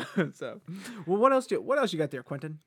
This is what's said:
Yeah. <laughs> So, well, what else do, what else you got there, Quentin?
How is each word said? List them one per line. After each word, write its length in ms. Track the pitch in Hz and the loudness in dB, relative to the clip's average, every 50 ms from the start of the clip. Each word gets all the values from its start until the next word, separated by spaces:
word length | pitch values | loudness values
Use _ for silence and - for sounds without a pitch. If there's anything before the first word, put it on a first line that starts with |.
| - - - | -8 -4 0
Yeah. 100 | 202 156 139 | 0 0 0
<laughs> 40 | - | -2
So, 260 | - 139 117 107 - - - 180 196 - 247 240 214 151 | -8 -10 -10 -10 -12 -12 -14 -14 -12 -12 -14 -14 -8 -2
well, 120 | 160 185 208 | 0 4 6
what 140 | 240 269 | 6 6
else 140 | 269 262 - | 6 4 2
do, 140 | - 202 113 | 2 0 0
what 180 | - 214 277 294 | 0 2 2 2
else 140 | 254 190 | 2 2
you 60 | 175 156 | 2 0
got 120 | 151 139 | -2 -2
there, 100 | 139 123 | -2 -6
Quentin? 380 | - - 143 143 165 156 156 - _ | -8 -6 -8 -6 -6 -8 -10 -12 _